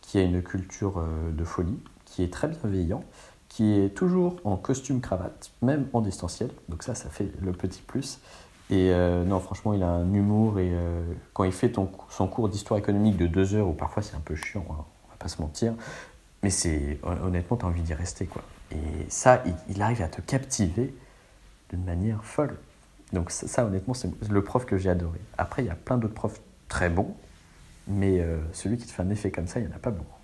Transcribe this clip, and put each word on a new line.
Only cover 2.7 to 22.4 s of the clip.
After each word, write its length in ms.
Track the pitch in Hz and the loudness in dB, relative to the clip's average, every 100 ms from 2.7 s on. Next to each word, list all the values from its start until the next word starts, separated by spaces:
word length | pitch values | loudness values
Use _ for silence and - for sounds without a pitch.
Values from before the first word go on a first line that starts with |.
| 95 85 107 - - - - - | 0 0 -2 -8 -20 -20 -20 -20
qui 320 | - 107 101 | 0 4 4
est 100 | 98 | 2
toujours 480 | - 180 180 175 175 | 2 2 4 2 0
en 140 | 104 98 | -2 -2
costume 420 | - 135 - 127 | 0 -2 0 -2
cravate, 520 | - 92 90 - - - | 0 -4 -4 -10 -20 -2
même 260 | 120 147 131 | 2 2 2
en 80 | 120 | 2
distanciel. 480 | 104 - 82 - 127 - - | 0 -2 -8 -4 -6 -6 -12
Donc 140 | 82 | -10
ça, 140 | - 113 | -6 -8
ça 140 | - | -8
fait 220 | - 101 69 | -6 -6 -4
le 120 | 92 | -4
petit 300 | 87 92 - | -2 -4 -6
plus. 380 | - 123 139 - - - - - - | -6 -6 -6 -12 -18 -20 -20 -20 0
Et, 200 | 98 92 | 4 6
euh, 320 | 90 90 87 | 6 4 4
non, 160 | 87 95 | 2 0
franchement, 340 | - 98 107 | -2 -4 0
il 100 | 104 | 2
a 60 | 90 | 2
un 220 | 87 87 | 2 2
humour 460 | 101 101 107 110 101 | 4 4 4 4 4
et, 120 | 90 | 2
euh, 300 | 87 85 85 85 85 - | 0 0 -2 -4 -8 -10
quand 100 | - | 0
il 80 | 95 | 0
fait 200 | 92 123 | 2 2
ton 120 | - 92 | 2 -2
cou-, 220 | - - | -4 -18
son 180 | - 95 | -2 -2
cours 220 | - 110 | 0 0
d'histoire 300 | 98 - 107 | -2 0 0
économique 360 | 101 101 107 92 | 2 4 4 4
de 120 | 87 | 2
deux 260 | 87 95 | 4 4
heures, 140 | 107 98 | 4 2
où 60 | |
parfois 280 | 78 - - | 0 -2 -4
c'est 140 | 107 73 | -4 -8
un 60 | |
peu 140 | 76 76 | -6 -8
chiant, 300 | - 101 78 | -6 -8 -6
hein, 120 | 78 73 - - | -8 -10 -16 -20
on 40 | |
va 60 | - | -12
pas 80 | 87 | -10
se 120 | - | -6
mentir, 340 | 76 - 113 113 - - - - - - | -6 0 -2 -2 -10 -14 -16 -20 -20 -2
mais 80 | 101 | 0
c'est, 500 | 87 85 76 71 73 | 2 2 0 0 -4
hon-, 240 | - 87 92 | -2 -2 0
honnêtement, 280 | 90 87 120 | 0 0 0
t'as 100 | 92 | 0
envie 160 | 85 | 0
d'y 100 | 82 | -2
rester, 320 | 78 87 - 90 | -2 -4 -4 -6
quoi. 160 | - - - - | -8 -14 -20 -12
Et 340 | 76 78 80 90 | -8 -6 -6 -6
ça, 360 | - 131 127 - | 4 8 8 6
il, 80 | 87 - | -4 -6
il 120 | 98 | -2
arrive 200 | 107 117 | 0 0
à 60 | 82 | -2
te 140 | - | -4
captiver 720 | - 135 131 - 92 90 135 - - - - - - - _ | -2 -2 0 2 2 2 -2 -4 -20 -20 -20 -20 -20 -20 _
d'une 140 | 90 | -6
manière 420 | 90 85 104 107 - | -2 0 0 -2 -4
folle. 320 | - | -2